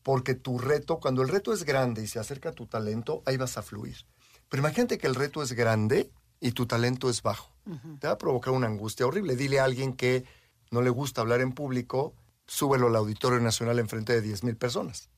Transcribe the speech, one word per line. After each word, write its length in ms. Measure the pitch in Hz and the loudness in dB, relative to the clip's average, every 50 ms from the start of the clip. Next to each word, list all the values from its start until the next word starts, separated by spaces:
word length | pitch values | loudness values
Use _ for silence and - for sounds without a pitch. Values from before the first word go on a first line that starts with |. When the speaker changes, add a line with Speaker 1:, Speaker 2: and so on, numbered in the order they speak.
Speaker 1:
Porque 320 | - - 135 127 127 135 127 | -2 0 0 2 2 0 -2
tu 240 | 131 - 135 123 123 | -4 -4 -4 -4 -2
reto, 420 | 120 135 147 143 147 - 165 165 | 0 0 0 0 0 -2 -2 -2
cuando 220 | - 143 131 127 | 0 0 2 2
el 60 | 131 131 | 2 2
reto 240 | 180 202 202 240 226 | 0 0 0 0 -2
es 120 | 185 170 | -2 0
grande 360 | 147 135 135 131 123 113 107 | 0 0 2 2 0 0 -2
y 60 | 110 104 | -6 -6
se 120 | - 113 | -6 -6
acerca 300 | 110 - 143 - - - | -6 -6 -8 -10 -8 -10
a 40 | - | -10
tu 120 | - 120 | -10 -10
talento, 560 | - - 113 110 107 107 113 117 - 151 - - | -8 -6 -4 -4 -2 -4 -4 -4 -4 -6 -4 -2
ahí 100 | 135 135 127 | -2 -2 -2
vas 200 | 131 123 - - | -2 -4 -4 -6
a 40 | |
fluir. 360 | 90 - - - - - 131 - - _ _ _ _ _ - - _ _ | -10 -10 -10 -10 -10 -12 -12 -14 -18 _ _ _ _ _ -20 -20 _ _
Pero 140 | - 131 | -2 0
imagínate 360 | 139 151 151 233 247 240 247 - | 0 2 2 2 2 2 0 0
que 100 | - 143 | 0 0
el 80 | 127 | 0
reto 280 | 120 143 147 - 156 147 | 0 0 -2 -2 -4 -6
es 80 | 123 120 | -4 0
grande 560 | 113 120 113 113 110 107 110 131 190 - - - _ _ _ _ _ | 2 2 4 4 4 4 4 4 2 2 0 -6 _ _ _ _ _
y 140 | - 123 117 | -4 -2 -2
tu 120 | - 123 | -2 -2
talento 440 | 110 120 113 117 123 127 127 135 131 | 0 2 2 2 2 0 0 0 0
es 120 | 117 - | 0 0
bajo. 320 | - 110 101 - - - _ _ _ | 0 -2 -2 -4 -6 -16 _ _ _
Speaker 2:
Ujú. 320 | 208 170 135 113 165 156 139 | -12 -12 -12 -12 -14 -12 -6
Speaker 1:
Te 80 | - 151 | -4 -2
va 60 | 202 | -2
a 40 | - | -2
provocar 360 | - 165 135 120 - 131 131 | 0 0 0 0 0 0 0
una 140 | 131 123 110 | 2 2 0
angustia 380 | 107 101 107 110 - - 127 | -2 -4 -6 -6 -2 0 0
horrible. 300 | 123 160 202 202 165 127 | 0 2 0 -2 -2 -2
Dile 240 | 120 139 139 135 135 | -2 0 2 2 4
a 60 | 131 | 4
alguien 280 | 131 127 127 135 131 127 | 2 2 0 -2 -4 -4
que 300 | - 127 127 127 127 131 - - - _ _ _ _ _ _ | -2 0 2 2 0 0 -6 -14 -20 _ _ _ _ _ _
no 100 | - 120 | 0 2
le 80 | 123 123 | 2 2
gusta 300 | 120 123 143 135 - 127 | 2 0 -2 -4 -2 -2
hablar 200 | 113 113 120 123 | 0 2 2 2
en 100 | 131 131 | 2 0
público, 640 | 127 135 147 135 127 123 120 - - 131 143 165 - - _ _ _ _ _ - | -2 -4 -4 -2 -2 -2 -2 -2 -2 -2 -2 -4 -6 -12 _ _ _ _ _ -10
súbelo 400 | - - 151 139 135 127 123 120 | -4 0 2 4 6 6 6 6
al 80 | 113 | 6
Auditorio 440 | 113 107 107 110 - - 127 123 120 | 4 2 0 0 0 2 2 4 4
Nacional 360 | 120 117 110 - 120 117 120 120 | 4 2 2 2 0 2 2 2
enfrente 340 | 113 104 - 113 110 113 120 | 0 0 -4 -4 0 2 2
de 80 | 117 | 2
diez 220 | 104 110 107 98 120 | 2 0 -4 -2 -2
mil 120 | 123 113 | -2 -2
personas. 540 | 113 - 123 120 165 - 165 - - - - _ | -2 -2 -2 -2 -2 -4 -6 -8 -12 -16 -18 _